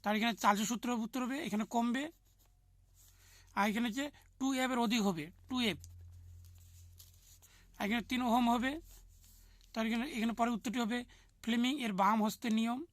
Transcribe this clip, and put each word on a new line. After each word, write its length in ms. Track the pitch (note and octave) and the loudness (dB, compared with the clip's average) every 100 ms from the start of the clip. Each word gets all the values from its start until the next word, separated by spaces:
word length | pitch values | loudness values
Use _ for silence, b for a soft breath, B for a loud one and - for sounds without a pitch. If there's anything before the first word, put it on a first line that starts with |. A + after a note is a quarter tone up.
তার 100 | G#3 G#3+ | 0 0
এখানে 160 | A#3 G#3 | 0 2
চার্লসের 260 | A3 G3+ G#3+ | 2 2 0
সূত্র 160 | A3+ A#3+ A#3+ A3+ | -2 -2 -2 -4
উত্তর 140 | C4 B3 | -4 -4
হবে, 120 | C4+ D#4+ | -4 -4
এখানে 160 | G#3 A3 | -4 -2
কমবে, 300 | A#3 A#3 B3 D4+ - _ _ _ _ _ _ _ - - b b b b - | 0 0 0 -4 -10 _ _ _ _ _ _ _ -20 -20 b b b b 0
আর 80 | G#3 | 0
এখানে 140 | G#3+ A#3+ | 2 -2
হচ্ছে 160 | G#3+ C#4+ b b - | -2 -6 b b -4
টু 80 | C4 C4 | -2 0
এফ 60 | B3+ | 0
এর 60 | B3+ A#3 | 0 2
অধিক 160 | A#3+ G3+ | 2 2
হবে, 180 | E3 D3+ - - | -2 -6 -12 -6
টু 60 | B3+ A#3 | -2 0
এফ। 80 | E3+ - - - - - - - - - - - - - - - - b b b - | -2 -8 -20 -20 -20 -20 -20 -20 -20 -20 -20 -20 -20 -20 -20 -20 -20 b b b -6
আর 60 | G3 | -2
এখানে 160 | A#3+ - | -2 -2
তিন 120 | B3 B3 | -2 2
ওহম 180 | A#3 A#3 | 4 4
হবে, 180 | A#3+ B3+ D#4 - - - - - - b b - | 4 2 -4 -10 -20 -20 -20 -20 -20 b b -12
তার 100 | - A3+ | -4 0
এখানে, 160 | A#3 C4 B3+ | 0 -2 0
এখানে 160 | A3+ A3 | -2 2
পরে 100 | A#3 A#3 | 2 2
উত্তরটি 240 | - G#3 A3+ | -2 -2 0
হবে 140 | A#3+ B3 b b _ | -2 -6 b b _
ফ্লেমিং 300 | - A#3 B3 C#4+ A#3 | 0 2 2 0 -2
এর 80 | F#3+ | 2
বাম 160 | G3 A3 G#3+ | 4 4 2
হস্তের 280 | G3+ A#3+ A3 | 0 0 2
নিয়ম। 200 | A3+ B3 E4+ | 0 -2 -8